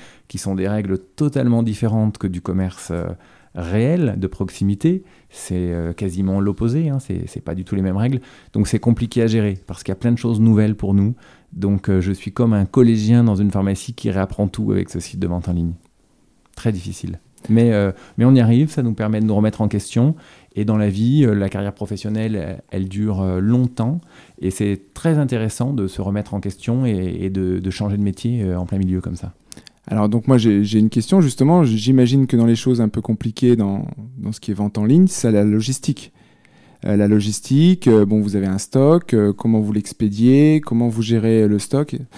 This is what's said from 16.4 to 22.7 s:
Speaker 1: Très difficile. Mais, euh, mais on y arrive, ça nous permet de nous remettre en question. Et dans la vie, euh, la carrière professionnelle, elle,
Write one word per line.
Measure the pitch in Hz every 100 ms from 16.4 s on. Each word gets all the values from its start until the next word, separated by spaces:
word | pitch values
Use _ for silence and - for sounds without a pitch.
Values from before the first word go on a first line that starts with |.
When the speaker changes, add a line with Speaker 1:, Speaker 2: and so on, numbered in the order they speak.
| _
Speaker 1:
Très | - 117
difficile. | 95 92 92 92 90 _ _ -
Mais, | 113 117
euh, | 104 101 92 - -
mais |
on | 120 135
y |
arrive, | 113 117 151
ça | -
nous | 123
permet | 107 107 107
de |
nous | 110
remettre | 104 107 -
en | 104
question. | 104 - 117 131 160 - - _
Et | -
dans | 104 107
la | 104
vie, | 98 117 147
euh, | 127
la | 104 98
carrière | 98 101
professionnelle, | - 104 101 104 107 110 104
elle, | 80 - -